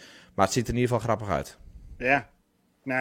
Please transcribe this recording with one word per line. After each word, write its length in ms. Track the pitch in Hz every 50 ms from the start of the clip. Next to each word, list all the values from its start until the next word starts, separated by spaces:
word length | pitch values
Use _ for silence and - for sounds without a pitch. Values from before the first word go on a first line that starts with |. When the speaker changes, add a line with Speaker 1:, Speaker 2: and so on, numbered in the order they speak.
| - - - - - - -
Speaker 1:
Maar 100 | - 98
het 100 | 92 -
ziet 140 | 127 113 -
er 60 | 117
in 60 | 120
ieder 140 | 123 117 123
geval 80 | 110 107 120 110
grappig 200 | 107 110 101 85
uit. 200 | 69 69 - - - - - - - - - - -
Speaker 2:
Ja, 300 | 120 127 139 135 - - _ _ _ _ _ _ _ _ _ _ -
nou, 160 | 131 127 131